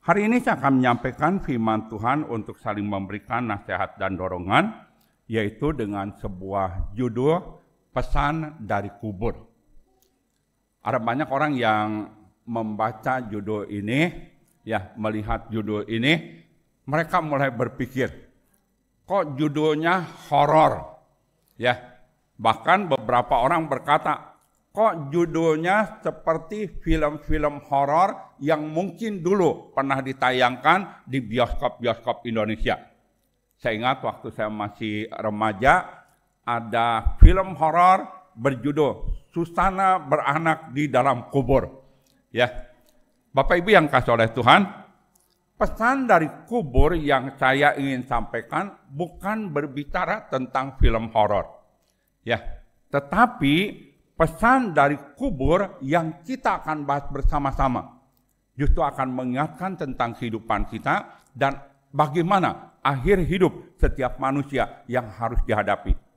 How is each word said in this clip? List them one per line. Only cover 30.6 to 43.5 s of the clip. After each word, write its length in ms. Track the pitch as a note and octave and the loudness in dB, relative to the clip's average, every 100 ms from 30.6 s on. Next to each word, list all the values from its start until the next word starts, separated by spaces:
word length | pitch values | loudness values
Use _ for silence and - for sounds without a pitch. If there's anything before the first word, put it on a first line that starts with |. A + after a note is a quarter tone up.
| D3 F3+ F#3+ - - | 2 2 0 -16 -6
di 80 | C3 | -6
bioskop-bioskop 1040 | A2+ A#2 A#2 - B2+ - A#2 A2 B2 A#2+ | -2 0 0 0 -4 -2 -4 -2 -4 -6
Indonesia?" 560 | A#2 A2 G#2+ G#2+ B2 - - _ _ _ _ _ _ _ | -4 -2 -2 -2 -2 -2 -8 _ _ _ _ _ _ _
Saya 160 | B2 | -6
ingat 240 | A2 A#2+ C3+ A#2+ | -2 -2 -2 -6
waktu 240 | - A#2+ | -8 -14
saya 160 | G#2+ G#2+ | -8 -6
masih 640 | G#2+ G#2 - A2 G#2 A2 | -6 -8 -8 -6 -6 -8
remaja, 880 | - G#2+ G#2 A2 F#2+ B2 F3+ - - _ _ _ _ | -6 -6 -2 -2 2 4 4 0 -18 _ _ _ _
ada 720 | - A#2+ A2+ A#2 A#2 A2+ - - | -6 -6 -2 -2 0 0 -2 10
film 320 | - F#3 F#3+ | 10 10 0
horor 560 | D3 D#3 E3 F3+ F#3+ - - _ | 0 0 6 6 6 0 -16 _
berjudul 720 | - B2+ B2+ C#3+ D3 C#3+ G2+ - - _ | -4 -2 -2 -4 0 0 0 -6 -6 _
Susana 720 | E3+ E3 F3 F#3 F#3 F#3+ F#3 | -8 -6 0 0 2 2 0
Beranak 720 | C#3+ D3 B2 D3 E3 D#3 - | 0 0 2 0 0 -2 -4
di 160 | B2+ D3+ | -4 0
Dalam 400 | B2 C3+ A#2+ - | 2 2 0 -2
Kubur. 320 | C#3 B2+ C3+ - - _ _ _ _ _ | -2 2 2 0 -12 _ _ _ _ _
Ya, 160 | A2+ B2 - - _ _ _ _ _ _ | 0 0 0 -16 _ _ _ _ _ _
Bapak, 320 | C3+ C3+ | 0 2